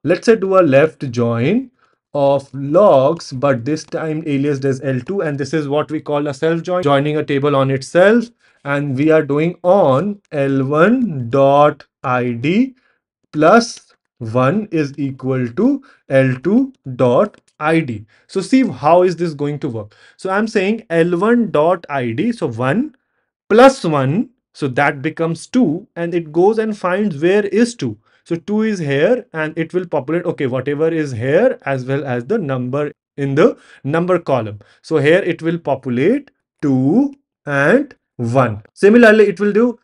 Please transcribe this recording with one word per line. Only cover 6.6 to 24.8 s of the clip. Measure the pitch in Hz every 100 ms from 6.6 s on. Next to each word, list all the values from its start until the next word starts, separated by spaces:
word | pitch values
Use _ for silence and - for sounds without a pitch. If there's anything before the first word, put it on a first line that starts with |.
join, | 170 180
joining | 160 143 151 151
a |
table | 151 139 147 139
on | 135
itself, | 135 - 170 196 240 233 _ _ _ 143
and | 143 147 131
we | 156
are | 156
doing | 143 143 165 175
on | 180 202 156 131 202 202 _
L | 147 139 135 135
one | 151 185 262 226 143 117
dot | 139 139 143 151 151 _ _
I | 139 123 123
D | 117 139 196 269 - _ _ _ _ _
plus | 151 160 226 233 - _ _ _ -
one | 117 123 131 202 208
is | 160 147 139
equal | 139 131 127 131 120
to | 120 240 285 - _ -
L | 135 131 127
two | 170 226 269 - 135 123
dot | 127 131 208 _ _ -
I | 151 165
D. | 139 104 - _ _
So | 196
see | - 262 226
how | 131 147 175
is | 185 165
this | 175
going | 143 147 147
to | 151
work. | 113 104 _ _ _
So | 190
I'm | 190 226
saying | 214 185 220 -
L | 165 170 175
one | 208 240 208
dot | 147 160 180 -
I | 143 123
D, | 117 220
so | 233 156
one | 113 127 190 302 - _ _ _ _ -
plus | 214 262 269
one, | 170 147 131 175 269 _ _
so | - 143
that | 123